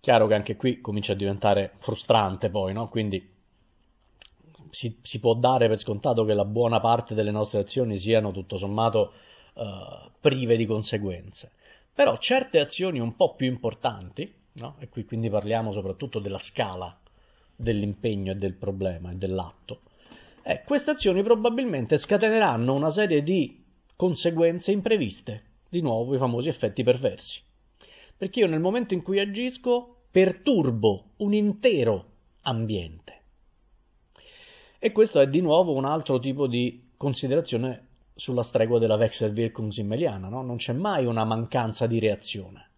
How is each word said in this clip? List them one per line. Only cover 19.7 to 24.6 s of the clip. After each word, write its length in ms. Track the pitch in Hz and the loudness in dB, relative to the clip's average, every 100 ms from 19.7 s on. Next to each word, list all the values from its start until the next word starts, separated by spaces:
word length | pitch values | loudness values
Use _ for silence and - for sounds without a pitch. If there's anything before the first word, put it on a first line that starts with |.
| - _ _ _ - - _ | -18 _ _ _ -20 -20 _
eh, 200 | - - | -6 -6
queste 260 | - 285 285 | -2 -2 0
azioni 320 | 294 208 185 | 0 2 2
probabilmente 760 | 202 226 233 233 254 147 117 151 | 4 4 2 0 -2 -4 0 0
scateneranno 760 | - 202 220 220 202 117 120 | 2 2 4 4 4 2 2
una 160 | 135 156 | 2 0
serie 320 | 160 208 156 | 0 2 2
di 400 | 147 190 143 - _ _ _ | 2 0 0 -6 _ _ _
conseguenze 800 | _ 185 160 175 165 170 175 | _ 0 2 0 4 2 2